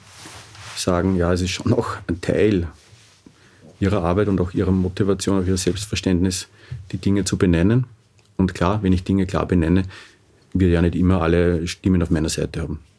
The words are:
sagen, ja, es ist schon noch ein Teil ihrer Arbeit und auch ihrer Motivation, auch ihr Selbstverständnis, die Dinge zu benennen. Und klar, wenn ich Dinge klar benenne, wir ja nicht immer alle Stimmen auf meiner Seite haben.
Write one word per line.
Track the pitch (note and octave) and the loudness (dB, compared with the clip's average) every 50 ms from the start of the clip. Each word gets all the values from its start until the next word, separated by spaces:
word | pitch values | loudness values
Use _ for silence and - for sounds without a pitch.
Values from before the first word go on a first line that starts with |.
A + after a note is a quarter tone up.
| - - - - - - - - - - - - - - - | -20 -20 -20 -20 -20 -20 -20 -20 -20 -20 -20 -20 -18 -14 -10
sagen, | - - F#2+ F2+ F2 F2 F#2+ F#2+ | -6 -2 0 0 2 2 2 2
ja, | F2+ E2+ F2 | 2 2 0
es | F2+ F2+ | 0 0
ist | F#2 F2+ | 0 -2
schon | F#2 - - - | -4 -4 -2 -2
noch | - - - - - - - | 0 0 -2 -4 -6 -10 -6
ein | - E2+ - | -8 -8 -6
Teil | - - - E2 G2 A2 G#2 F#2 F2 D#2 - - - - - - - _ _ _ _ - _ _ _ - _ _ - - - - | -2 -2 0 2 2 2 2 0 -2 -4 -10 -16 -20 -20 -20 -20 -20 _ _ _ _ -20 _ _ _ -20 _ _ -20 -16 -8 -4
ihrer | G2+ F#2+ G2+ G2+ E2 | -2 0 0 0 0
Arbeit | E2+ F2+ G2+ G#2 G#2 | 0 0 0 0 0
und | G2 F2+ | 0 0
auch | F#2 F#2 | 0 -2
ihrer | - G#2+ F#2+ F#2 | -2 -2 0 2
Motivation, | F#2+ F#2+ F2+ F2+ - - G#2 F#2+ G2 F#2+ - F#2+ G2 F#2+ | 2 0 0 -2 -2 -2 0 0 0 0 0 0 0 0
auch | F2+ | 0
ihr | F2+ F#2+ | 0 -2
Selbstverständnis, | F#2 - F2 F2 - - - - - - G2 F2+ E2+ F#2 F#2+ F2+ - - - _ - - - - - - - | 0 0 -2 -2 -4 -6 -6 -6 -4 0 0 0 2 2 0 -2 -4 -8 -12 _ -20 -18 -16 -14 -14 -14 -10
die | - F#2 | -8 -4
Dinge | - G2 G2 G2+ F#2 | -2 0 0 0 0
zu | - F2+ F2+ | -2 0 2
benennen. | G2 F#2 E2+ E2 F2 G2+ A#2 C3 B2 - - _ _ _ _ _ _ _ _ | 2 4 4 4 4 4 2 2 0 -2 -8 _ _ _ _ _ _ _ _
Und | - F#2+ F#2 - | -2 -2 -2 0
klar, | - F2 F2+ G#2 A2 | 0 0 0 0 0
wenn | F#2+ F#2 | 0 2
ich | F#2 F2+ - | 0 0 0
Dinge | - G2 G2 F#2 | 0 0 0 0
klar | F#2 - D#2+ D#2 | 0 -2 -2 0
benenne, | - F#2 F2+ D#2 D#2+ F2+ F#2+ F#2 F#2+ - - - - - _ _ _ _ _ _ _ | 0 2 2 2 4 2 2 0 -2 -8 -18 -20 -20 -20 _ _ _ _ _ _ _
wir | - F#2 F#2+ F2 | 0 2 2 4
ja | E2+ E2+ | 4 4
nicht | F2 E2+ E2 | 2 2 2
immer | E2 F#2 F2+ F#2 F2 | 2 2 2 2 2
alle | D#2+ E2 E2+ F2 F2 F2 F2 D#2+ E2 | 2 2 2 4 4 2 2 0 -2
Stimmen | F2 - - - G2+ F#2 F2 | -4 -6 -4 0 2 2 2
auf | F2 E2+ | 2 0
meiner | E2 D#2 D#2+ D#2+ | 0 0 0 -2
Seite | - D2+ D2+ D#2 - D#2+ | -2 -4 -4 -4 -6 -6
haben. | D#2+ D2 E2 D2+ - _ _ | -8 -8 -8 -10 -12 _ _